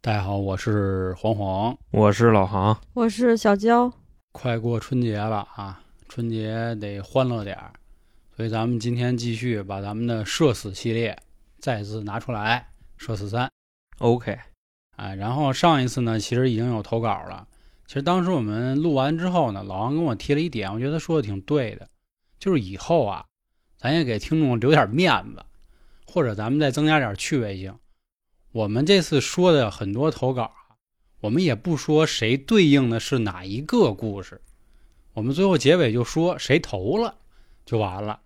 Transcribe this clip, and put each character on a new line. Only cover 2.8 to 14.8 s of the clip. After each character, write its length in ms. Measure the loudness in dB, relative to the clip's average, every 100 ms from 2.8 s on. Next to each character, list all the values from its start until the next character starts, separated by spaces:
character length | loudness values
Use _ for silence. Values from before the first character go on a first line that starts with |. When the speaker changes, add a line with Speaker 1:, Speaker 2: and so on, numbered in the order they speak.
| -2
Speaker 3:
我 140 | -2 -2
是 280 | 2 2 4
小 200 | 2 2
娇。 360 | 4 4 2 -2 _ _ _
Speaker 1:
快 260 | -8 -4 -2
过 220 | 0 -2
春 240 | -2 -2
节 160 | 0 -2
了 200 | -2 -4 -6 -12
啊， 260 | -14 -14 -20 _ -16
春 220 | -8 -4
节 420 | -4 -4 -4 -4 -6
得 240 | -8 -10
欢 280 | -4 0 0
乐 140 | -2
点 140 | -6 -10
儿， 160 | -14 -20 _ -20 _ _ _ -8
所 100 | -6
以 20 |
咱 200 | -2 -2
们 100 | -2
今 160 | -2
天 220 | -2 -2 -2
继 180 | -2
续 260 | -4 -4 -4
把 200 | -4 -8
咱 160 | -8 -6
们 100 | -4
的 180 | -4
“社 300 | -4 2 2
死” 180 | 2 -6
系 200 | -8 -4
列 260 | -2 -2 -6 _ -20 _ _
再 240 | -6 -4
次 180 | -6 -8
拿 160 | -8 -8
出 100 | -6
来， 380 | -4 0 0 -2 -20 -20 -18
社 200 | -8 -6
死 120 | -4
三。 220 | -4 -4 _ _ _ _ -2
Speaker 2:
OK。 400 | 0 0 0 -10 -12 _ _ _